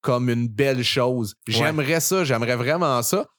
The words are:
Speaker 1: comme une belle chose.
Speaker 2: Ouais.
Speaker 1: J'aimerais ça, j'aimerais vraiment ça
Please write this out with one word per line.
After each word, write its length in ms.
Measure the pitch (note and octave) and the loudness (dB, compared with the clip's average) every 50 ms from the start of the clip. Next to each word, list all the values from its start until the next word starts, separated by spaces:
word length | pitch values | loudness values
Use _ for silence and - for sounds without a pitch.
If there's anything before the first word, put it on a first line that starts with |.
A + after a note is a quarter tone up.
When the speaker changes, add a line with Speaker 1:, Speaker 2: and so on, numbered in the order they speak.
Speaker 1:
comme 280 | - - B2+ B2 B2 B2 | 0 0 0 0 2 0
une 180 | A#2+ A#2 A#2+ A#2 | 0 0 0 -2
belle 340 | G#2+ G2+ C3+ C3+ C3+ B2 A#2+ | 0 0 0 0 2 0 0
chose. 540 | - - C#3 B2 B2+ B2+ B2 A2+ G2+ - _ - | -2 0 0 0 0 0 -2 -4 -6 -8 _ -8
Speaker 2:
Ouais. 80 | - A2+ | -2 0
Speaker 1:
J'aimerais 460 | A#2 A#2+ D3+ D#3 D3+ C#3+ C3 E3 E3 | 0 0 0 0 0 0 0 0 0
ça, 240 | D#3 - F#3 F#3+ F3+ | 0 0 0 0 0
j'aimerais 320 | C#3+ C3 A#2 A#2+ A#2 B2 | 0 0 0 2 0 0
vraiment 460 | A#2+ A#2+ B2+ D3+ F3 F3 D3+ C3 B2 A#2 | 0 0 0 0 0 2 0 0 0 0
ça 260 | - - G3 G#3 - _ | 0 -2 -2 -2 -4 _